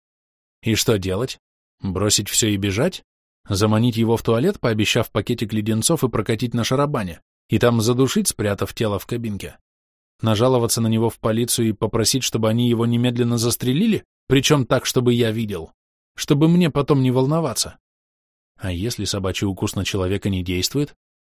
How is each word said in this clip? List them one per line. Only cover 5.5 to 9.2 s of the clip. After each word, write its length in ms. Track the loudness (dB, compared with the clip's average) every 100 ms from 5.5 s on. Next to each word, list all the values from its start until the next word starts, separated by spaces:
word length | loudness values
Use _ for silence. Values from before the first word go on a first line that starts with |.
леденцов 500 | -4 -2 0 0 0
и 60 | 0
прокатить 440 | 0 -2 -2 -2
на 120 | -2 0
шарабане, 560 | 0 0 -2 -6 -10 _ _ -2
и 120 | 2
там 200 | 4 4
задушить, 480 | 2 2 2 0 -2
спрятав 460 | -2 -2 -2 -4
тело 260 | -4 -4 -4
в 60 | -6
кабинке? 520 | -8